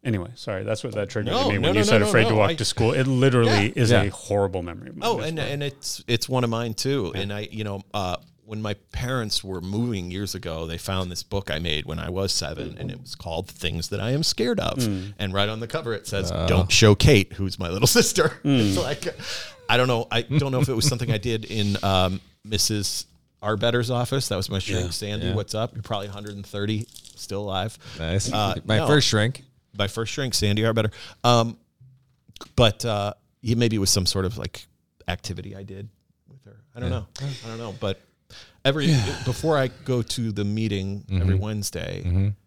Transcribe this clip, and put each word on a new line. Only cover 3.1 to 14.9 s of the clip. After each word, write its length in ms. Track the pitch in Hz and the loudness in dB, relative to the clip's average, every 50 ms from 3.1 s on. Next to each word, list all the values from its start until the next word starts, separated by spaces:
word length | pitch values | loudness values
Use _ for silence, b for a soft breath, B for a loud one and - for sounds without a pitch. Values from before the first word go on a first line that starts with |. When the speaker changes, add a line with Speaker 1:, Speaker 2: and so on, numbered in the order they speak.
| 135 123 127 135 123 123 117 113 110 101 101 107 | 4 4 4 6 6 6 6 6 6 4 4 2
Speaker 2:
Yeah. 40 | - - | 2 2
Speaker 1:
is 80 | 123 110 | 4 6
Speaker 3:
Yeah. 100 | 120 107 | 6 4
Speaker 1:
a 80 | 98 101 | 4 2
horrible 500 | - - - - 101 101 98 95 90 92 | -2 -6 -6 -2 0 2 2 2 0 -4
memory 260 | 85 87 85 - - - | -6 -6 -10 -12 -14 -14
of 60 | - | -10
mine 120 | - - 233 | -4 -2 -2
Speaker 2:
Oh, 120 | 233 - | 0 0
Speaker 1:
as 80 | - 156 | -2 -4
Speaker 2:
and, 100 | 165 156 | -4 -4
Speaker 1:
well. 80 | 135 | -4
Speaker 2:
and 160 | - 143 143 | -4 -4 -4
it's, 400 | 143 143 131 - - - - - - - | -4 -6 -6 -8 -10 -8 -8 -8 -2 -2
it's 200 | 120 113 - - | 0 0 0 0
one 140 | 127 127 | 0 0
of 80 | 123 117 | 0 0
mine 240 | 113 113 120 117 113 | 0 -2 -2 -4 -4
too. 380 | - - 135 139 139 104 85 - | -4 -2 -2 0 0 -2 -4 -4
Speaker 1:
Yeah. 60 | - | -4
Speaker 2:
And 120 | 101 101 | -6 -6
I, 160 | 101 104 107 - | -6 -8 -8 -8
you 100 | - 110 | -8 -8
know, 200 | 107 104 101 98 98 _ - | -8 -6 -8 -10 -10 _ -6
uh, 220 | 104 95 90 90 - - - _ _ _ | -4 -2 -2 -4 -6 -8 -14 _ _ _
when 160 | 104 110 107 | -12 -10 -6
my 140 | 107 104 101 - _ _ | -6 -6 -6 -8 _ _
parents 540 | - - 131 123 131 127 113 104 - - - | -8 -6 -4 -2 -2 -4 -2 -2 -4 -4 -4
were 160 | 95 95 90 | -6 -8 -6
moving 500 | 85 92 98 107 120 123 113 98 87 90 | -6 -4 -2 -2 0 0 -2 -4 -4 -6
years 240 | 90 95 101 92 - | -6 -6 -6 -6 -6
ago, 320 | 92 80 85 80 80 82 | -8 -6 -6 -6 -6 -6
they 100 | 80 82 | -6 -8
found 360 | 82 - - 95 95 92 90 | -8 -4 -4 -2 -2 -2 -4
this 100 | 87 80 | -6 -8
book 300 | - _ - 98 - - | -8 _ -6 -6 -4 -4
I 80 | 71 78 | -4 -4
made 260 | 85 85 76 76 73 | -2 -2 -2 -4 -4
when 140 | - 80 80 | -6 -8 -6
I 100 | 78 78 | -6 -6
was 220 | 90 92 98 98 | -4 -2 -2 0
seven, 420 | - - - 71 80 73 71 82 - - | 0 -2 -2 -4 -8 -8 -10 -12 -10 -10
and 100 | - - | -10 -10
it 100 | - - | -10 -10
was 140 | - - - | -14 -16 -16
called 320 | - - 85 80 82 95 - | -12 -10 -6 -6 -6 -6 -8
Things 420 | - - - 80 - 82 82 - | -10 -6 -4 -4 -4 -4 -6 -6
That 100 | 101 101 | -6 -4
I 100 | 101 113 | -2 -2
Am 140 | 131 147 165 | -2 0 0
Scared 340 | - - - 220 247 240 196 | -2 0 0 0 0 0 0
Of. 200 | - - - 135 | -2 -2 -2 -2
Speaker 1:
Mm. 360 | 123 110 | -2 -2